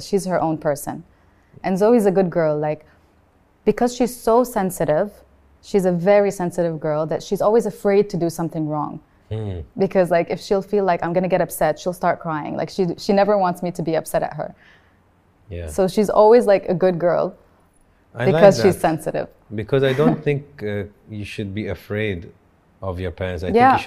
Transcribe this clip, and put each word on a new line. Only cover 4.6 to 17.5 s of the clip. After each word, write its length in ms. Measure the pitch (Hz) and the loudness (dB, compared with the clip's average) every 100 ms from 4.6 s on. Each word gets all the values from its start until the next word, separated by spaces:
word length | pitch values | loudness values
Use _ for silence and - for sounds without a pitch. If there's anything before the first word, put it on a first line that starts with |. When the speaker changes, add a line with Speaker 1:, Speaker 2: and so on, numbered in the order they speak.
| 190 - 160 151 202 - _ _ _ _ | -4 -2 0 0 -2 -8 _ _ _ _
Speaker 1:
she's 240 | - 202 185 | -2 0 2
a 60 | |
very 400 | 175 180 208 202 | 2 4 4 4
sensitive 480 | - 175 175 170 160 | 0 -4 -2 -2 -2
girl 260 | 156 151 156 | -4 -2 -2
that 160 | 165 | -6
she's 180 | - 190 | -4 0
always 240 | 202 226 208 | 2 2 0
afraid 440 | - 202 196 208 | -2 0 2 2
to 80 | 175 | -2
do 120 | 170 | -4
something 380 | 160 165 165 151 | -4 -6 -6 -4
wrong. 320 | 151 143 165 - _ _ | -4 -6 -10 -18 _ _
Speaker 2:
Hmm. 300 | 110 107 90 - - | -8 -6 -8 -10 -4
Speaker 1:
Because, 340 | 190 196 175 | 0 2 2
like, 180 | 175 175 | 0 0
if 100 | 190 | -6
she'll 200 | - 196 | -2 -4
feel 220 | 190 208 | -2 -2
like 200 | 190 175 | 0 -2
I'm 100 | 165 | -2
gonna 140 | 175 180 | -2 0
get 100 | 180 | 0
upset, 380 | 165 - 160 151 | -2 -2 -2 -2
she'll 140 | 185 | -6
start 260 | 175 180 - | -2 -2 -2
crying. 360 | 170 151 147 139 | -4 -8 -6 -8
Like, 120 | 156 | -6
she, 180 | - 180 - | -2 -2 -2
she 160 | - | 0
never 240 | 202 202 208 | 2 4 2
wants 260 | 185 175 | 0 -2
me 80 | 175 | -6
to 100 | 170 | -6
be 140 | 165 156 | -4 -4
upset 280 | - 160 | -2 -4
at 100 | 151 | -4
her. 200 | 151 - - _ _ _ _ _ _ _ _ - | -6 -12 -14 _ _ _ _ _ _ _ _ -14
Speaker 2:
Yeah. 180 | 87 82 | -12 -6
Speaker 1:
So 200 | 127 190 | -2 0
she's 220 | 214 196 | 0 2
always, 360 | - 214 247 208 | 6 8 8 6
like, 180 | 196 - | 2 2
a 60 | |
good 240 | 175 185 170 | 0 0 2
girl 360 | 175 156 165 - _ | 0 0 -2 -6 _